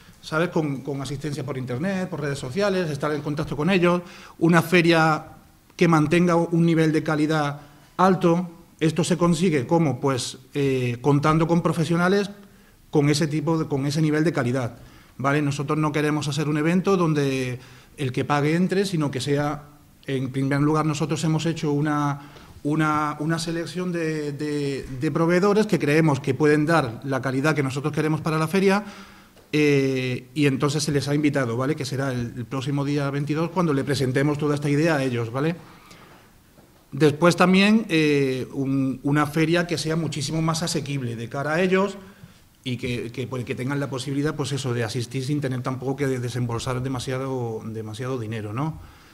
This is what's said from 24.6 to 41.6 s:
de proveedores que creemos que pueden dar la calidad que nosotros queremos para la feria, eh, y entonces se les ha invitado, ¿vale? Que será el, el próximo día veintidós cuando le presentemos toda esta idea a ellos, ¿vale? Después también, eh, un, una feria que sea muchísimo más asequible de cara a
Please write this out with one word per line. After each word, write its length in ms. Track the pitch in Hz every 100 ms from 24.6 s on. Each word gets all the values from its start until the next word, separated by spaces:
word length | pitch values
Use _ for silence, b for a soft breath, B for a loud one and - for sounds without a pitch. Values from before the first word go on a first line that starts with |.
| 143 131 - 131
de 100 | 156
proveedores 560 | 151 165 175 202 202 214
que 120 | 160
creemos 420 | 147 151 160 131
que 140 | -
pueden 320 | 131 151 151 151
dar 340 | 165 127 117
la 180 | 139 131
calidad 320 | 131 131 147
que 80 | 151
nosotros 320 | 131 135 147
queremos 260 | 156 156 156
para 180 | 160 156
la 100 | 156
feria, 360 | 190 190 196 208 B B B B B -
eh, 760 | 151 147 143 135 131 127 123 -
y 120 | 156 143
entonces 360 | 131 143 151
se 100 | 151
les 140 | 143 139
ha 60 |
invitado, 420 | 147 151 139 123 117
¿vale? 180 | 131
Que 100 | 151
será 280 | 127 131 139
el, 200 | 123 120 123
el 80 |
próximo 400 | 120 135 127 143
día 240 | 139 147 139
veintidós 400 | 139 147 151 165
cuando 220 | 185 170
le 100 | 139
presentemos 560 | 127 139 131 131 147 147
toda 160 | 147
esta 160 | 143 147
idea 260 | 143 165 151
a 80 |
ellos, 260 | 131 120 117
¿vale? 240 | 127 156 170 B B B B B B B B B - - _ _
Después 440 | 139 151 147 175 170
también, 500 | 180 190 202 220 220
eh, 600 | 160 151 143 139 131 -
un, 480 | - 135 135 135 123
una 240 | 143 147 147
feria 400 | 160 160 170 175
que 120 | 160
sea 160 | 156
muchísimo 460 | 160 156 151 143 156
más 220 | 160 160
asequible 500 | 170 160 127 139 120
de 140 | 113 120
cara 260 | 143 143
a 80 | 156